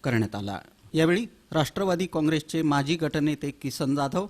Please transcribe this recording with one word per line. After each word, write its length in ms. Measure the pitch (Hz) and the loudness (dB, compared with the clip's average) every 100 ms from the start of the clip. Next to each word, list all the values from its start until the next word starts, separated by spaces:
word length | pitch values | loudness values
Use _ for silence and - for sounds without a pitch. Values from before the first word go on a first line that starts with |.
करण्यात 300 | 143 117 107 | 2 2 2
आला. 240 | 104 101 98 - _ - | -2 -6 -8 -12 _ -4
यावेळी 300 | 156 160 180 233 - _ | 2 4 2 -2 -12 _
राष्ट्रवादी 540 | 160 147 - 196 175 180 | -2 0 0 0 0 0
काँग्रेसचे 560 | 160 156 160 151 160 | 0 2 0 0 0
माजी 340 | 160 143 139 170 | 2 2 2 0
गटनेते 540 | 156 156 147 147 143 | 0 0 0 -2 -6
किसन 420 | - 135 - 135 | -6 -8 -4 -2
जाधव 320 | 143 139 170 | 0 0 -2